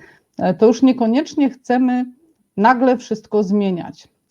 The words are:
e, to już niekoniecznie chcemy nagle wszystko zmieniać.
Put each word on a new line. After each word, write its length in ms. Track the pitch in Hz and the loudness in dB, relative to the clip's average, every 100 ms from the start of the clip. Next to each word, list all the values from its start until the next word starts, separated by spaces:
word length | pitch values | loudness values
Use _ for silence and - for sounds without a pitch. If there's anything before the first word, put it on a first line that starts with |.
| - _ _ - | -18 _ _ -6
e, 160 | 185 | -4
to 140 | - 220 | 2 2
już 140 | 240 | 4
niekoniecznie 680 | 262 254 226 247 302 - 277 | 2 2 0 -2 -4 -2 -2
chcemy 560 | - - 247 254 247 247 - _ _ _ - | -4 -4 -2 0 -2 -6 -12 _ _ _ 0
nagle 400 | 220 254 262 254 | 2 4 2 0
wszystko 460 | - 220 - 208 | -4 -10 -4 -2
zmieniać. 640 | 190 208 196 175 - - _ _ _ | 0 0 -2 -4 -8 -18 _ _ _